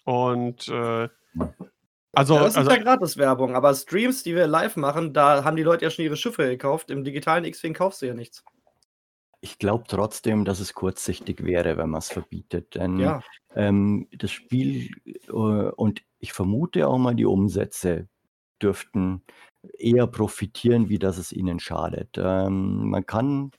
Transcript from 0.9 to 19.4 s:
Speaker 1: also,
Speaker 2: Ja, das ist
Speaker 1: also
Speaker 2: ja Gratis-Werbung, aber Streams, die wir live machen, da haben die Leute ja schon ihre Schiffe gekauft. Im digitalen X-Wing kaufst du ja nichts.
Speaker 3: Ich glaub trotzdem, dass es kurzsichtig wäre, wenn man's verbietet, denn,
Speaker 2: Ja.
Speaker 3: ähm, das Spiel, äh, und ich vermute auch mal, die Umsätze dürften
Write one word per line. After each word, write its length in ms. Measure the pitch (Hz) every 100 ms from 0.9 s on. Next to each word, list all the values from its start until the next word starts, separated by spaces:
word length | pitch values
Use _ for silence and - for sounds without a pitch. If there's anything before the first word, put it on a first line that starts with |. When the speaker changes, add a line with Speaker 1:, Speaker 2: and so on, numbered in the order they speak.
| 113 117 - _ - - - - _ _ _ _ -
Speaker 1:
also, 180 | 139
Speaker 2:
Ja, 80 | 151
das 80 | 147
ist 80 | 214
Speaker 1:
also 120 | 135
Speaker 2:
ja 60 | 247
Gratis-Werbung, 800 | 220 254 175 - 139 127 131 127
aber 180 | 143
Streams, 480 | 135 - 185 240 254
die 140 | 170 170
wir 100 | 165
live 300 | 160 220 170
machen, 360 | 143 151 165
da 300 | 147 143 143
haben 140 | 143 160
die 80 |
Leute 200 | 160 170
ja 60 | 160
schon 140 | 160
ihre 120 | 156 147
Schiffe 320 | 240 156 139
gekauft. 440 | 123 139 156 -
Im 100 | 139
digitalen 420 | 131 139 151 165
X-Wing 300 | 160 160 165
kaufst 280 | 156 185 196
du 40 | 127
ja 80 |
nichts. 300 | 117 117 - _ _ _ _ _ _ _ _ _ _
Speaker 3:
Ich 180 | - -
glaub 300 | 98 110 -
trotzdem, 560 | 95 107 - 113 107
dass 160 | 101 95
es 140 | 95
kurzsichtig 680 | - 92 - - 90 - -
wäre, 320 | 85 87 85 80
wenn 140 | 80
man's 220 | 78 -
verbietet, 640 | - - 85 - 87 - -
denn, 240 | 92 92
Speaker 2:
Ja. 200 | 95 139 - - _ -
Speaker 3:
ähm, 500 | 104 101 101 104 -
das 180 | - 101
Spiel, 600 | - - 127 135 135 123 - - - -
äh, 60 |
und 680 | 113 110 104 98 - 110 104 - _
ich 120 | -
vermute 540 | - 95 107 170 180 -
auch 120 | 127
mal, 180 | 127 120
die 100 | 110
Umsätze 840 | 95 101 90 98 - 90 82 92 _ _ _ _ _
dürften 600 | - 190 - 107 92 92 - -